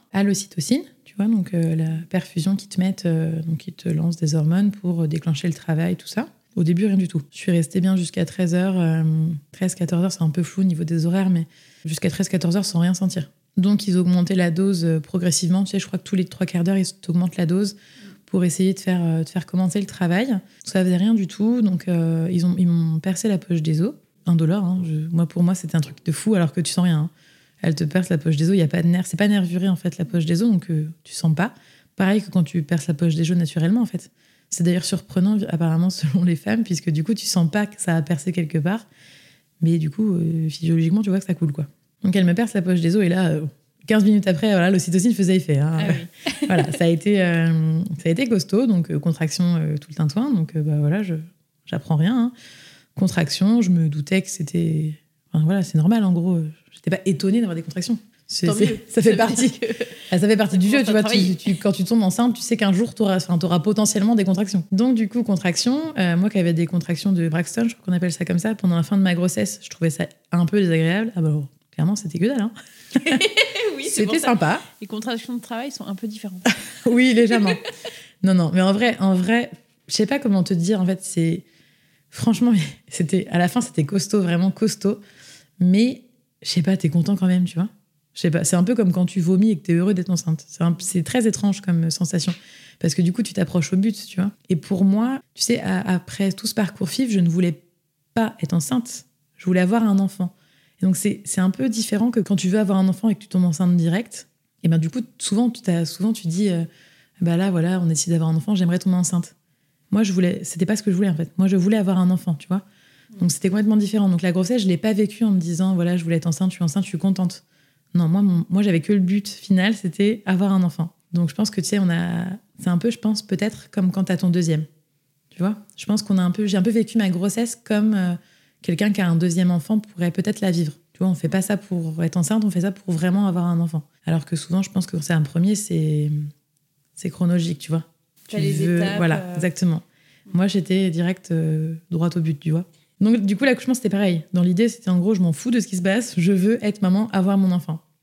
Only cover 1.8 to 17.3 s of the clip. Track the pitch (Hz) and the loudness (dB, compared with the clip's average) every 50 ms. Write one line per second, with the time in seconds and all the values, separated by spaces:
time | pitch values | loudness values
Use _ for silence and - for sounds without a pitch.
1.8 | 160 160 160 160 170 - - 180 175 - - 170 151 - 196 196 - - - 180 | -2 -2 -4 -6 -8 -4 -4 -4 -4 -4 -6 -4 -2 -2 -2 -4 -4 -6 -4 -2
2.8 | 180 190 190 - - 170 165 160 160 160 160 160 160 165 165 - - - 156 - | 0 0 -2 -2 -2 -2 0 0 0 -2 -4 -4 -4 -4 -6 -6 -6 -12 -16 -8
3.8 | - - - 156 160 170 165 160 165 151 151 160 151 156 170 185 202 208 196 - | -6 -4 -2 0 0 -2 -2 0 -2 0 0 2 2 2 2 2 2 0 0 -2
4.8 | - 180 170 170 165 151 156 160 - 170 156 143 - 175 156 - - - 160 151 | -4 -4 -2 0 -2 -2 -2 -2 -2 -2 -2 -2 -2 -4 -4 -4 -4 -4 -2 -2
5.8 | 165 180 180 - - - - 208 277 320 - _ _ _ _ - 170 160 175 170 | 0 -2 -2 -4 -8 -8 -8 -8 -8 -8 -12 _ _ _ _ 0 0 2 2 2
6.8 | 208 208 196 190 180 170 - 160 143 - _ - - - 175 170 160 165 - 185 | 2 2 2 2 0 0 -4 -6 -8 -8 _ -8 -2 0 0 0 0 0 0 0
7.8 | 170 190 190 185 175 165 - 185 170 - - - 185 170 170 180 185 196 190 185 | 0 2 2 0 0 -2 -4 -4 -4 -4 -2 -4 -2 0 0 0 0 0 0 0
8.8 | 170 160 160 160 160 160 156 160 160 165 165 143 - _ - - 190 185 - - | 0 2 2 2 2 2 2 0 0 -2 -2 -6 -10 _ -10 -6 -4 -4 -4 -4
9.8 | 180 - 175 170 180 190 175 - 165 156 143 185 165 - - 190 190 190 170 151 | -4 -2 0 0 0 0 0 0 -2 0 0 0 -4 -4 -2 0 0 0 0 0
10.8 | 170 156 165 165 156 170 175 196 190 190 180 170 165 - _ _ _ - _ _ | -2 -2 -2 0 0 0 0 2 2 2 2 0 0 -4 _ _ _ -20 _ _
11.8 | - 156 160 - - 165 - - 190 - - 175 - 170 170 202 185 - - 170 | -8 -8 -6 -2 -2 -4 -2 -2 -4 -2 -2 0 0 0 0 0 -2 0 0 0
12.8 | 170 180 185 - 196 180 - 180 143 - _ _ _ _ _ - 180 202 208 196 | 2 2 2 0 0 -2 -2 -4 -6 -8 _ _ _ _ _ 0 2 2 2 2
13.8 | 202 202 180 180 180 175 180 180 175 - 196 180 175 175 160 175 190 196 196 170 | 0 0 0 2 2 4 4 2 2 2 2 2 2 2 2 0 0 0 0 0
14.8 | 165 165 160 160 151 - - 185 175 180 147 - 180 165 180 190 202 190 - 196 | 0 0 0 0 -2 -2 -4 -2 0 0 0 0 0 2 2 2 0 0 -2 -4
15.8 | - - - 180 - - - 185 180 - - - 185 - - 175 170 185 196 196 | -4 -4 -8 -8 -6 -2 -2 -2 -2 -2 -4 -6 -6 -4 -2 0 0 2 2 0
16.8 | 185 180 - - - - 165 175 180 175 | 0 -2 -4 -10 -8 -2 0 0 0 0